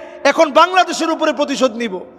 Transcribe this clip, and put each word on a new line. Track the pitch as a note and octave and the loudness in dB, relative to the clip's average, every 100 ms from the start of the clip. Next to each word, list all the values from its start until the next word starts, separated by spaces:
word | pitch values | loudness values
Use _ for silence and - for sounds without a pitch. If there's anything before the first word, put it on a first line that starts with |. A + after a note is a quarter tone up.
| - - | -18 -4
এখন | C#4 C#4+ D#4+ | 0 2 2
বাংলাদেশের | C4+ F4 F#4 F4 C4 D#4+ | 4 4 4 0 -2 -4
উপরে | D#4 D#4 | 0 -2
প্রতিশোধ | C4+ C#4+ B3 C4 | -2 -4 -2 -2
নিব।" | A3 A#3 F#3 - | -2 -8 -8 -14